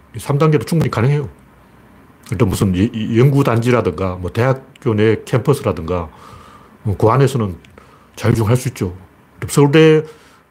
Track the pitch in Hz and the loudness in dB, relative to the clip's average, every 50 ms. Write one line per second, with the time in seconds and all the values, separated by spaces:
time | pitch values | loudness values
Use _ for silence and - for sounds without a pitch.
0 | _ _ - 110 - - 139 143 160 156 151 147 - - 175 156 131 123 - 113 | _ _ -18 -10 -6 -4 0 2 2 2 2 0 0 -2 -2 -2 -2 -2 0 0
1 | 113 139 147 151 131 - - - - - _ _ _ _ _ - - - - - | 0 0 0 -2 -4 -8 -12 -20 -20 -20 _ _ _ _ _ -20 -20 -20 -20 -20
2 | - - _ _ - - 101 87 117 95 92 - 107 95 90 92 104 120 - 107 | -20 -20 _ _ -12 -8 -2 0 0 0 0 0 0 0 0 0 0 -2 -2 -6
3 | 107 - 113 113 131 143 135 139 135 135 113 113 113 123 123 117 - 90 - - | -6 -2 2 2 4 4 4 2 2 2 0 0 2 2 0 2 0 -2 -4 -4
4 | 95 92 90 90 95 104 - 117 123 135 131 - - - _ _ - 120 107 101 | -6 -6 -6 -8 -10 -6 -4 -2 0 0 -2 -4 -8 -16 _ _ -4 -2 0 2
5 | 110 113 104 - - - 143 120 - 151 135 - - 104 85 87 80 82 90 87 | 2 2 0 -2 -4 -4 -4 -2 0 0 -2 0 -2 -4 -4 -4 -6 -6 -6 -6
6 | 82 78 - - - - - - - - - - - - - _ - 110 90 - | -6 -10 -16 -20 -20 -20 -20 -20 -20 -20 -20 -20 -20 -20 -20 _ -6 -6 -2 0
7 | 110 107 120 135 139 127 - 123 107 92 82 - - - - - - - - _ | 2 2 4 4 2 2 0 -2 -4 -6 -8 -12 -18 -20 -20 -20 -20 -20 -20 _
8 | _ _ _ - - 110 107 113 110 104 127 127 - 127 - - 104 87 90 - | _ _ _ -4 0 0 0 0 2 0 0 0 -2 -6 -6 -6 -8 -8 -8 -12
9 | - - _ _ _ _ _ - - - - 147 143 143 156 160 160 156 156 156 | -18 -20 _ _ _ _ _ -14 -12 -2 2 2 2 4 6 6 6 6 4 2
10 | 156 - - - _ _ _ _ _ _ | 0 -4 -14 -20 _ _ _ _ _ _